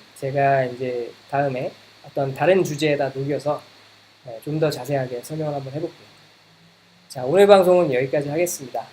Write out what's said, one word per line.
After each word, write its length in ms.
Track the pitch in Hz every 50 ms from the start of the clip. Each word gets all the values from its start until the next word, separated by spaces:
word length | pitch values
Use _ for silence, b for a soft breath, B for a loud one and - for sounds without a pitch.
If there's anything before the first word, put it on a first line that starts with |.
| - - -
제가 500 | - 139 135 139 139 139 139 139 135 131
이제 440 | 123 123 123 131 127 123 120 117 117 - - - -
다음에 440 | 143 139 143 135 127 123 151 202 - - - - - - -
어떤 280 | - - 151 135 135 135
다른 280 | - 151 170 190 185
주제에다 460 | 160 147 151 139 156 151 143 143 139 131
녹여서, 520 | - 135 139 143 143 - - 147 143 - - - - - - - - _ _ _ _ _ -
네, 120 | 127 113 110 -
좀 160 | 147 151 156
더 100 | 160 147
자세하게 520 | 151 131 127 139 143 135 127 123 123 120
설명을 320 | - - 156 156 156 147 143
한번 180 | 139 135 131
해볼게요. 400 | 135 156 170 165 - - - - - - - _ _ _ _ _ _ _ _ _ _ _ _ _ _ _ _ _
자, 120 | - 135 127
오늘 200 | 131 165 196 202
방송은 460 | 202 202 190 175 180 180 180 170 147
여기까지 380 | 123 123 139 135 160 147 139 143
하겠습니다. 560 | 147 165 175 170 - - 135 120 - 117 113 -